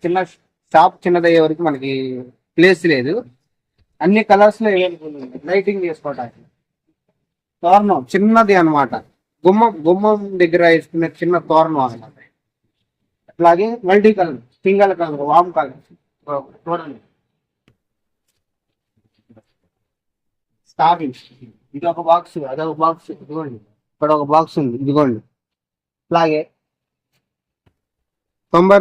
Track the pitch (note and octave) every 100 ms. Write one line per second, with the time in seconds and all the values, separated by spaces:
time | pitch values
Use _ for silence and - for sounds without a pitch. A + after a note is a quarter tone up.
0 | E3+ F#3 F3 _ _ _ _ D#3+ F3+ -
1 | F3+ F3 E3+ E3 D#3 D#3 E3 C3+ C3+ C3+
2 | C3 B2+ B2+ _ _ - F3+ F3+ F3 C3+
3 | B2+ A3 - _ _ _ _ _ _ -
4 | E3 G#3+ G#3+ G3+ G#3+ - G#3+ F#3 F3+ E3
5 | D#3 C#3+ B2+ B2+ D3 G3 F#3+ G3 F3 D#3
6 | D3 C3 A#2+ _ _ _ _ _ _ _
7 | _ _ _ _ _ _ E3+ G3+ G#3 D#3
8 | B2+ F#3+ G#3+ A3+ G#3+ F#3+ E3 D3 B2+ A2+
9 | - _ _ _ F3 G#3 A#3 E3 D#3 F#3+
10 | G#3+ G#3+ G3 F#3+ E3+ F3 E3+ D#3+ D#3 E3
11 | D#3+ - F3 F3 D#3 D#3 D#3+ D3+ B2+ A2+
12 | - _ _ _ _ _ _ _ _ _
13 | _ _ _ - E3+ E3+ A3 A#3 F#3 G3+
14 | G#3+ G3+ E3+ B2 _ _ F#3+ G3 G3 F3
15 | E3 C#3+ C#3+ E3 F3+ E3 C3+ - _ _
16 | _ _ - C#3 C3 _ E3+ E3+ D3+ A#2
17 | _ _ _ _ _ _ _ _ _ _
18 | _ _ _ _ _ _ _ _ _ G#2+
19 | _ _ _ A2 _ _ _ _ _ _
20 | _ _ _ _ _ _ _ - D#3+ E3+
21 | C#3+ - _ _ B2 _ _ C#3 E3+ E3
22 | E3 E3+ - E3+ C3+ C#3 D#3+ D3+ D#3+ E3
23 | - C#3+ C3+ D#3+ D3 A2 _ _ _ -
24 | D3+ D3+ C#3+ D#3 F3+ E3+ C3+ B2 C#3 C#3+
25 | C#3 A2 _ _ _ _ _ _ _ _
26 | - E3+ E3 D3+ - _ _ _ _ _
27 | _ _ _ _ _ _ _ _ _ _
28 | _ _ _ _ _ E3+ F#3 G3+